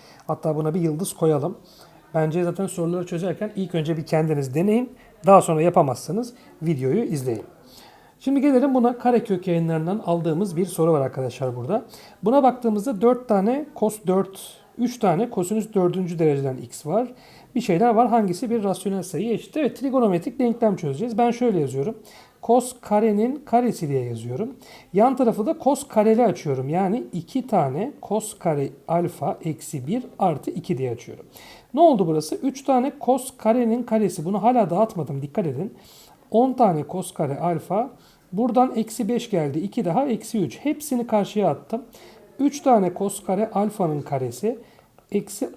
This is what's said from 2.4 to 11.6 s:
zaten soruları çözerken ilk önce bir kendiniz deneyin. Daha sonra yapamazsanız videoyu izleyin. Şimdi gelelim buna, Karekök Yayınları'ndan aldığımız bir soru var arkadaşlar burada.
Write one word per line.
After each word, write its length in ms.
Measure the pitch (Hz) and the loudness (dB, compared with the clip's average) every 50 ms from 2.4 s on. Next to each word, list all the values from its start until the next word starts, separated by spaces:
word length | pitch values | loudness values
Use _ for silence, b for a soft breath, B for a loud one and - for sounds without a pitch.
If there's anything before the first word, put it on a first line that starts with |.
| 175 | -2
zaten 240 | 170 170 196 196 | -2 -2 -4 -4
soruları 380 | 185 - 175 170 165 175 180 175 | -4 -4 -4 -2 -2 -2 -4 -4
çözerken 460 | 175 185 165 185 185 160 - 214 214 - | -6 -6 -4 -4 -4 -4 -4 -6 -6 -6
ilk 200 | 185 190 170 - | -6 -6 -2 -2
önce 220 | 165 151 156 165 | -2 -2 -2 -2
bir 80 | 156 156 | -4 -2
kendiniz 500 | - 165 156 160 156 156 143 139 131 123 | 0 0 0 2 2 0 -2 -2 -2 -2
deneyin. 340 | 156 180 208 214 240 247 247 B B B B B - - | 0 2 2 2 2 0 -2 B B B B B 0 6
Daha 160 | 185 196 180 | 8 8 8
sonra 200 | - - 165 156 | 8 4 2 2
yapamazsanız 720 | 160 175 175 185 156 139 120 - - - 160 220 247 240 B B B B B - | 2 4 4 4 4 2 0 -4 -6 -6 -6 -6 -6 -8 B B B B B -4
videoyu 420 | 160 165 165 131 131 127 147 220 240 | -2 -2 0 0 0 0 0 0 0
izleyin. 400 | - 175 139 127 131 113 101 - - - - B B B B B B B B B B B B | -2 -2 -2 -2 -4 -4 -4 -8 -14 -20 -20 B B B B B B B B B B B B
Şimdi 220 | - 269 277 277 | -2 0 0 2
gelelim 320 | 240 294 269 247 269 285 254 | 4 4 4 4 4 4 4
buna, 240 | 262 233 240 247 | 4 4 2 2
Karekök 500 | 240 - 247 247 220 233 - 190 180 180 | 2 2 2 4 4 2 0 -2 -2 0
Yayınları'ndan 520 | 180 170 165 170 165 165 160 156 170 196 220 - | 0 0 2 2 0 0 0 0 -2 -4 -4 -2
aldığımız 520 | 175 170 170 160 165 156 160 214 196 165 | 0 0 0 0 0 0 0 -2 -2 -2
bir 80 | 160 196 | -2 -2
soru 260 | 175 - - 160 170 | -2 0 0 2 4
var 100 | 160 143 | 4 2
arkadaşlar 540 | 135 127 - 139 131 123 - - 139 127 120 | 0 -2 -4 -6 -6 -6 -6 -6 -6 -6 -4
burada. 300 | 123 | -6